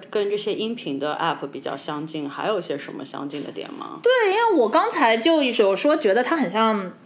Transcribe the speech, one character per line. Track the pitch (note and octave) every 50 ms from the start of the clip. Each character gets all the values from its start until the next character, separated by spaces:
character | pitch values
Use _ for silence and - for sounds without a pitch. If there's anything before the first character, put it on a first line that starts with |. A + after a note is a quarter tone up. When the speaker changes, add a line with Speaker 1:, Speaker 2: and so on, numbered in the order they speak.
| - -
Speaker 1:
跟 | - G#3+ G3+ G3+
这 | G#3
些 | G#3 G#3 G#3
音 | F#3 - A3 A3+ A#3+
频 | A#3+ - D#3 C#3 C3+
的 | C#3+ D3+ D3 -
app | E3 E3 D3 - C#3 C#3
比 | - C3+
较 | - - -
相 | F#3 - E3 D3+ D3 D#3
近， | D#3 D#3+ D#3 C#3+ C#3
还 | C#3 D3 D3 F#3+
有 | A3 F#3
一 |
些 | E3+ - C#3+
什 | C#3 - -
么 | - - -
相 | C#3 - - C#3 C#3+
近 | D3 D3 -
的 | -
点 | - - - -
吗？ | - - - - - -
Speaker 2:
对， | E3+ A#4+ C5 B4 A4 G4
因 | F#4+
为 | A4+ A#4 A#4 F#4+
我 | C#4 A3+ G#3
刚 | D#4 E4 G4+ A#4
才 | F#4+ E4+ C4+ A3+ A3+
就 | A3+ - E4 E4 D4+
有 | C#4 B3 A3+ A#3 G#3 F#3+ G3
说 | F#3+ - D4 D#4
觉 | D4+ - G3
得 | F#3+ A#3+
它 | B3 C4 E4
很 | D#4+ A#3+ E3+
像 | F#3+ A3 A3+ A3 G#3+ G3+ F#3 F3+ - - -